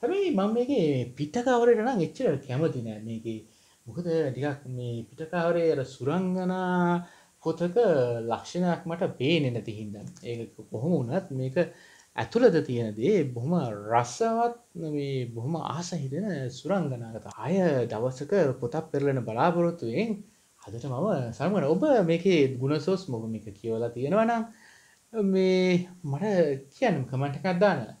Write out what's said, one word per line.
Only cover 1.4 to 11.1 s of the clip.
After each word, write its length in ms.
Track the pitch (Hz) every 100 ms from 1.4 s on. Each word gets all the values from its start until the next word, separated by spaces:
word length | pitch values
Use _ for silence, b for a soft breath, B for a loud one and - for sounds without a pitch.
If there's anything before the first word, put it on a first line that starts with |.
| 240 240 240 226
නම් 180 | 220 240
එච්චර 340 | 156 - 254 135
කැමති 420 | - 123 160 135
නෑ 180 | 113 107
මේකේ. 380 | 110 113 110 110 104 b b b -
මොකද 220 | 120 175 165 147
ටිකක් 340 | 127 143 139 131
මේ 380 | 127 123 117
පිටකවරේ 640 | 113 - 160 180 170 170 165
අර 100 | 143
සුරංගනා 1200 | 127 - 123 165 185 185 185 185 185 180 175 175 175 B B _
පොතක 320 | - 165 175 175 226 151 123 117
ලක්ෂණයක් 600 | 113 110 - 175 180 165 170
මට 180 | 170 180 -
පේන්නේ 360 | 131 170 139
නැති 220 | 120 101
හින්දා. 320 | 107 107 101 127 -
ඒක 200 | 120 117 117 -
කොහොම 280 | - 117 143
වුණත් 340 | 170 120